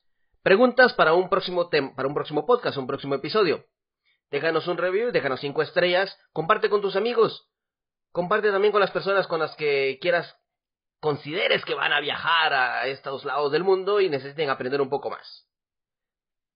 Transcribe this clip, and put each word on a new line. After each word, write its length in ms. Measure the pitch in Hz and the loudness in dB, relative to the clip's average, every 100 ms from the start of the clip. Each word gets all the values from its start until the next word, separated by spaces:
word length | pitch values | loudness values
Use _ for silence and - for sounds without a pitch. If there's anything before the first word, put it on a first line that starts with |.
| _ _ _ _ | _ _ _ _
preguntas 500 | 170 196 254 240 247 | 4 6 6 6 4
para 200 | - 156 | 6 4
un 160 | 170 180 | 4 2
próximo 420 | 190 185 180 170 | -2 -2 -2 0
tem-, 240 | 151 135 - | 0 -2 -4
para 120 | 131 | -4
un 60 | |
próximo 320 | 147 143 147 143 | -4 -4 -2 2
podcast, 320 | 240 147 135 | 0 0 -6
un 80 | 127 | -6
próximo 300 | 135 139 139 | -6 -4 -6
episodio. 500 | 156 214 180 120 _ _ _ _ _ _ - | -2 0 0 0 _ _ _ _ _ _ -8
Déjanos 380 | 143 160 160 156 | -4 -2 -2 -2
un 100 | 170 | -2
review, 340 | 180 196 240 | -2 -2 0
déjanos 280 | 170 139 127 | 0 -2 -4
cinco 240 | 143 147 | -4 -4
estrellas, 520 | 143 175 180 175 196 - _ | -2 0 2 2 -2 -6 _
comparte 360 | - 165 208 196 | -4 0 2 2
con 120 | 202 | 0
tus 140 | 196 196 | 0 -2
amigos, 540 | 226 233 208 - _ _ _ _ _ _ _ | 0 2 0 0 _ _ _ _ _ _ _
comparte 400 | 170 175 208 208 | -6 -2 0 0
también 200 | 196 208 | 2 2
con 100 | 202 | 2
las 100 | 185 | 2
personas 340 | 180 180 196 - | 0 0 0 0
con 140 | 165 | -2
las 160 | 151 - | -4 -4
que 420 | 151 139 135 131 | -2 0 0 -2
quieras, 380 | 175 170 - - _ _ _ _ _ - | 0 0 -2 -16 _ _ _ _ _ -6
consideres 680 | 151 139 143 175 240 214 - | -4 -4 -4 -4 0 0 -2
que 80 | |
van 180 | 151 160 | -4 0
a 100 | 147 | -2
viajar 520 | 147 - 156 165 156 | -2 -4 0 2 2
a 320 | 139 123 120 127 | 2 0 -2 -4
estos 400 | 139 139 135 139 | -6 -8 -8 -6
lados 260 | 139 143 | -2 0
del 120 | 151 | 2
mundo 360 | 190 190 190 208 | 2 2 2 2
y 80 | 190 | 2
necesiten 440 | 135 139 143 143 | 0 -6 -4 -2
aprender 280 | 131 127 139 | -2 -2 -2
un 100 | 131 | -2
poco 200 | 139 - | -4 -6
más. 400 | - - - _ _ _ _ _ _ _ _ _ _ _ | -10 -16 -20 _ _ _ _ _ _ _ _ _ _ _